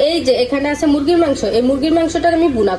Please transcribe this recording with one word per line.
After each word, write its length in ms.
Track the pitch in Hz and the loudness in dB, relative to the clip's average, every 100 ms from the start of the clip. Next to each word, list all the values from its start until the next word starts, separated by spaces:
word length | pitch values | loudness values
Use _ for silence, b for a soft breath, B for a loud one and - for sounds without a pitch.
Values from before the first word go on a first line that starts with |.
| 294 | -2
এই 80 | 339 254 | 0 0
যে 60 | 233 | 0
এখানে 220 | 247 277 285 | 0 -2 -4
আছে 120 | 294 311 | -2 0
মুরগির 240 | 285 285 339 | 0 2 2
মাংস, 180 | 320 269 208 226 | 2 0 -2 0
এই 60 | 247 | 0
মুরগির 260 | 269 311 330 | 0 0 0
মাংসটা 300 | 320 330 339 330 | 0 0 0 2
আমি 100 | 330 240 | 0 0
বুনা 160 | 196 | -2